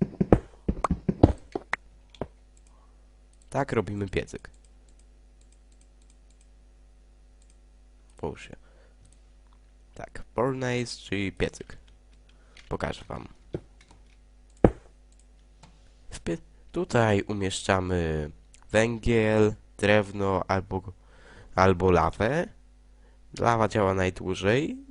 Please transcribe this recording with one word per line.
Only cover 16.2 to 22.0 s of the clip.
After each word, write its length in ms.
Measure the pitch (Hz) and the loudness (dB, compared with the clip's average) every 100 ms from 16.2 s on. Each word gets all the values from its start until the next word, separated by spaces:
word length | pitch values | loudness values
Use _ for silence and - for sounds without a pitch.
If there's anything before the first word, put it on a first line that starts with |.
| - 165 - - - | -8 -8 -10 -20 -10
tutaj 500 | 165 185 123 110 101 | -6 0 2 4 2
umieszczamy 1080 | - 104 95 - - 95 92 90 82 78 76 - - - - | 0 -4 -4 -4 0 0 2 0 0 -2 -6 -12 -20 -20 -2
węgiel, 840 | 107 113 117 113 117 107 107 107 110 - - | 2 2 0 0 2 4 4 4 2 -12 -2
drewno 680 | 101 107 101 101 98 95 - | 4 4 2 -2 -2 -2 0
albo, 340 | 95 95 95 92 - - - - - - - | -2 -2 -6 -8 -16 -20 -20 -20 -20 -4 2
albo 360 | 95 87 92 | 4 4 4
lawę. 560 | 85 | 4